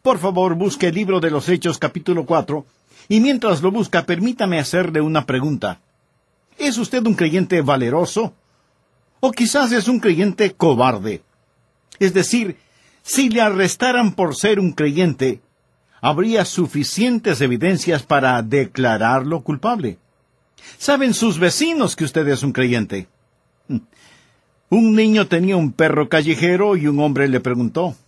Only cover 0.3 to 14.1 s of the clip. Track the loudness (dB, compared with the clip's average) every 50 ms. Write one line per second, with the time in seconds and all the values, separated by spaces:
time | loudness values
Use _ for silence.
0.3 | 0 0 0 0 0 0 -2 -2 -2 0 -2 0 0 -2 -2 0 0 0 0 0
1.3 | -2 -2 0 0 -2 0 0 -4 -4 -2 -4 -6 -6 -4 -4 -2 -2 -2 0 0
2.3 | 0 -2 0 -2 -8 -8 -8 _ _ _ _ _ _ -20 -4 _ 2 4 4 4
3.3 | 2 0 0 0 0 2 0 0 0 0 -4 0 -2 -2 -2 -2 -4 -2 -2 -4
4.3 | -2 -2 -2 -2 0 -2 -2 -2 -2 -2 -2 0 -2 -2 -2 0 0 -2 -2 -2
5.3 | -4 -2 -2 -2 -4 -4 -4 -6 -8 _ _ _ _ _ _ _ _ _ _ _
6.3 | _ _ _ _ _ -4 -4 -4 -2 -2 -4 -2 -2 0 0 0 0 2 0 0
7.3 | 0 0 0 0 0 0 2 2 0 0 0 0 0 -2 -2 -2 -2 -4 -4 -4
8.3 | _ _ _ _ _ _ _ _ _ _ _ _ _ _ _ _ _ _ -2 -2
9.3 | 0 0 -2 0 2 0 0 2 0 0 0 0 -2 2 2 2 2 2 0 0
10.3 | 2 0 -2 -2 0 _ 2 2 2 4 2 0 0 -2 -6 -8 -8 -8 _ _
11.3 | _ _ _ _ _ _ _ _ _ _ _ _ -4 0 0 2 2 0 0 0
12.3 | 0 -2 -2 -4 -8 _ _ _ _ _ _ _ _ _ _ -4 -2 0 0 2
13.3 | 2 2 2 2 2 2 0 0 0 0 -2 0 2 2 2 0